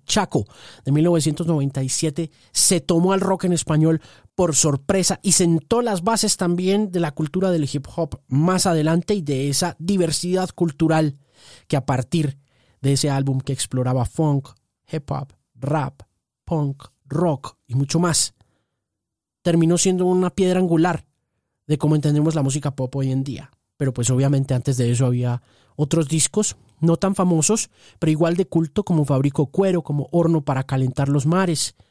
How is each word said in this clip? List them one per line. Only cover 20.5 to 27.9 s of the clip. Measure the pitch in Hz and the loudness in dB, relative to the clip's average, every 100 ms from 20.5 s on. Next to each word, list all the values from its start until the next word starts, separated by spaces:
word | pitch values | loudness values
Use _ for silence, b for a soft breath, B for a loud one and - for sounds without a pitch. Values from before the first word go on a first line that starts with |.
| 180 | 2
angular | 180 165 175 156 - _ _ _ _ _ - | 2 2 2 0 -8 _ _ _ _ _ -4
de | 147 | -2
cómo | 151 | 2
entendemos | 151 151 147 160 | 2 2 2 2
la | 156 | 0
música | 135 143 143 | -2 -2 -4
pop | 139 131 139 | -4 -6 -4
hoy | 135 | -2
en | 131 | -2
día. | 135 110 - _ _ - | -4 -8 -14 _ _ -4
Pero | 135 | -4
pues | 123 123 | -2 0
obviamente | 127 139 139 135 | 2 2 2 0
antes | 127 139 127 | -2 0 0
de | 120 | 0
eso | 123 | 2
había | 131 123 123 120 b b b - | 2 0 -2 -4 b b b -6
otros | 147 160 143 | -2 0 0
discos, | 160 - 208 214 - _ _ | -2 0 0 -2 -6 _ _
no | 165 165 | 0 2
tan | 196 | 0
famosos, | 202 180 165 156 151 - b b | 0 2 2 2 0 -4 b b